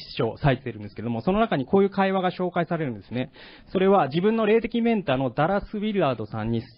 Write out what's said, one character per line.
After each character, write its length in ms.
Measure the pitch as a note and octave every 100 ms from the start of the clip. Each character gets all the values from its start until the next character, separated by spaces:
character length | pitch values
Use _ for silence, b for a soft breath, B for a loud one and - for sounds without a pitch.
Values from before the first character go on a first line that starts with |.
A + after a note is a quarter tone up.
| - -
章 220 | A2+ -
割 180 | C#3+ B2+
い 40 |
て 80 | B2
る 80 | G#2+
ん 40 |
で 60 | G#2
す 60 | -
け 60 |
ど 80 | A2+
も、 120 | A2+
そ 100 | F3+
の 80 | G#3
中 180 | A3+ D3+
に 80 | B2
こ 140 | G3
う 40 |
い 40 | G3
う 20 |
会 220 | G3 F#3+
話 100 | F#3+
が 80 | F3+
紹 220 | - F3+
介 160 | F3 E3
さ 100 | E3
れ 80 | C#3+
る 60 |
ん 100 | G#2
で 60 | -
す 40 |
ね。 200 | A#2+ B2+ B B B -
そ 80 | F#3
れ 80 | F#3+
は 200 | G3 C#3
自 140 | D#3+
分 160 | G#3 A3+
の 80 | G#3
霊 160 | A3+
的 200 | A3+ A#3
メ 120 | A#3
ン 100 | A3
タ 100 | D#3+
ー 20 | C3
の 140 | C3
ダ 160 | C3 E3
ラ 140 | G3
ス・ 160 | - G#3+
ウ 20 |
ィ 200 | G#3+ G3+
ラ 140 | C#3+
ー 20 | A#2
ド 120 | G#2+
さ 160 | A2+
ん 80 | G#2+
に、 100 | A#2 -